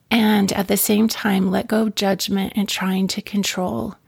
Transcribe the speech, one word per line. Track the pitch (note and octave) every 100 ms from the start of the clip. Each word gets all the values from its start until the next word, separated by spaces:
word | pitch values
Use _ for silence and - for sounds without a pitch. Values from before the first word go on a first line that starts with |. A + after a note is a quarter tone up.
| _
and | A#3 G#3+ G#3 G3
at | G#3 F#3+
the | G3+
same | - G#3 A3
time | - G#3+ F#3+ F#3+
let | F#3+ -
go | A3
of | A3
judgment | - G3 F#3+ - G3 F#3+ -
and | G3
trying | - F#3 F#3+ F#3+
to | -
control, | - G3+ F#3+ - F3+ - - -